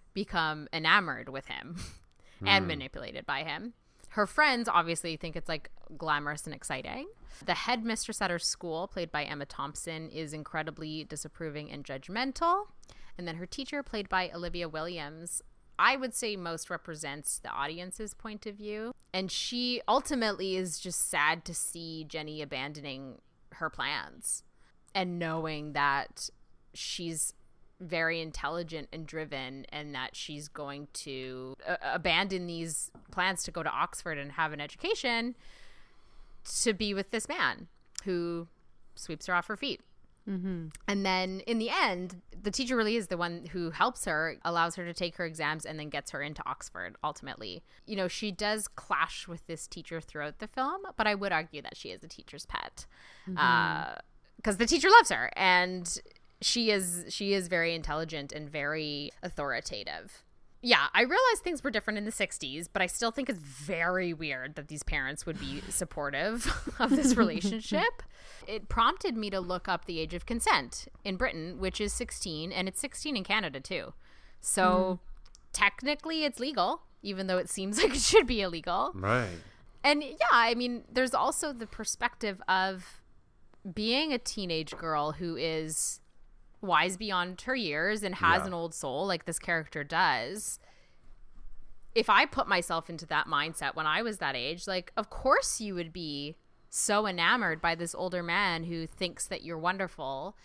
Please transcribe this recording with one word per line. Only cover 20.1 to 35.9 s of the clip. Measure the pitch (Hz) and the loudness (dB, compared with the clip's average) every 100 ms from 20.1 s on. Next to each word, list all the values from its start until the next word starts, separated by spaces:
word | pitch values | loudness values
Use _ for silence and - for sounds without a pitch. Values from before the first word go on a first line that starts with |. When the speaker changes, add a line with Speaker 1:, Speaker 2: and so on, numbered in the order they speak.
| 269 220 202 190 185 | 2 2 0 0 0
Speaker 1:
is | 185 156 | -2 -4
just | 185 170 - | -4 -2 0
sad | 165 147 165 | 4 4 2
to | 170 | -2
see | 165 - 170 165 160 156 | -4 -4 -4 -8 -10 -8
Jenny | 156 151 156 | -8 -6 -8
abandoning | 147 135 139 147 143 131 135 - _ _ - | -6 -4 -6 -6 -8 -10 -12 -16 _ _ -20
her | - 160 | -6 -6
plans | - 131 143 71 - - - - _ - _ - | -2 -2 -2 -4 -8 -4 -4 -6 _ -20 _ -6
and | 196 180 175 | -2 0 0
knowing | 165 165 160 151 151 | -2 -2 -2 -4 -4
that | 147 143 139 - - - - - - - | 2 4 4 0 -8 -10 -12 -20 -20 -20
she's | - - - 170 160 - - - - - - | -10 -8 -6 -4 -2 -4 -6 -16 -20 -20 -18
very | 180 165 165 165 | -6 -2 0 0
intelligent | 160 - 147 170 170 156 143 | -4 -6 -4 -4 -4 -8 -8
and | 160 156 | -10 -8
driven, | 160 156 139 131 135 - | -6 -6 -6 -8 -10 -12
and | 151 147 | -10 -8
that | 139 127 - | -6 -6 -8
she's | - 147 147 | -10 -8 -10
going | - 143 139 147 | -8 -8 -8 -10
to, | - - 131 131 127 131 135 - | -10 -8 -8 -8 -8 -10 -8 -4
uh, | 175 | -2
abandon | 131 156 175 165 196 185 175 | -2 0 2 4 2 -2 -4
these | 165 165 156 - - - | -6 -4 -6 -6 -12 -10
plans | - 185 185 | 0 0 0
to | - | -4
go | - | -4
to | 156 | -2
Oxford | 127 170 - 175 151 | -2 -2 -4 -8 -6
and | 143 | -6
have | - 160 | -2 -2
an | 151 | -2
education | 147 - 339 453 262 233 233 247 - - - - - | -8 -6 -2 0 2 2 0 -6 -14 -16 -18 -18 -20